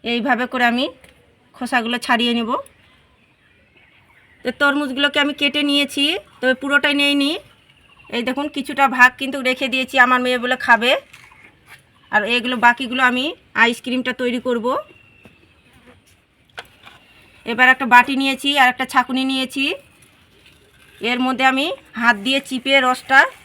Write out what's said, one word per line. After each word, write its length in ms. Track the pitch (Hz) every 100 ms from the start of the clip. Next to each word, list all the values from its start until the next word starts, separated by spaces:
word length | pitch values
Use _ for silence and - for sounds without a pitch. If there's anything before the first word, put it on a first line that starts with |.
এইভাবে 400 | 220 240 262 240 247
করে 120 | 254 240
আমি 120 | 240 302 - - _ _ _ _
খোসাগুলো 420 | - 247 247 226 240 -
ছাড়িয়ে 260 | 240 240 233
নেব। 120 | 226 277 - _ _ _ _ _ _ _ _ _ _ _ _ _ _ _ _ _
তো 60 | 247 240
তরমুজগুলোকে 580 | 285 277 294 262 285 294
আমি 100 | 285 294
কেটে 200 | 285 294 294
নিয়েছি, 340 | 285 277 - 285 359 - _
তবে 140 | 254 254
পুরোটাই 320 | 277 285 294 285
নেইনি। 320 | 285 285 277 349 - _ _ _ _ _ -
এই 120 | 233 233
দেখুন 180 | 262 294 294
কিছুটা 280 | - 277 269 254
ভাগ 140 | 247 247
কিন্তু 180 | 269 277 254
রেখে 180 | 254 269
দিয়েছি, 220 | 262 254 269 247
আমার 140 | 254
মেয়ে 140 | 254 254
বলে 120 | 247 254 -
খাবে। 240 | 226 240 359 - - - - - _ _ - _ _ _
আর 80 | 208 208 240
এগুলো 200 | 240 247 240
বাকিগুলো 360 | 240 254 254 254
আমি 140 | 247 285 - _ -
আইসক্রিমটা 500 | 233 240 254 254 254 247
তৈরি 200 | 247 240 254
করব। 200 | 240 233 370 605 - _ _ - _ _ _ _ _ 240 - _ _ _ _ _ - - _ - - _ - _ _ -
এবার 200 | 233 254
একটা 120 | 254 254
বাটি 200 | 247 254 269
নিয়েছি 280 | 269 269 285 285
আর 80 | 254
একটা 120 | 254 254
ছাঁকুনি 300 | 269 247 262 262
নিয়েছি, 320 | 269 262 269 277 381 _ _ _ _ _ _ - _ _ _ - - 233
এর 80 | 247 254
মধ্যে 180 | 254 262
আমি 140 | 262 311 539 - 220
হাত 160 | 233 214 208
দিয়ে 120 | 269 -
চিপে 240 | 262 269 277
রসটা 380 | 254 254 - 269 539 -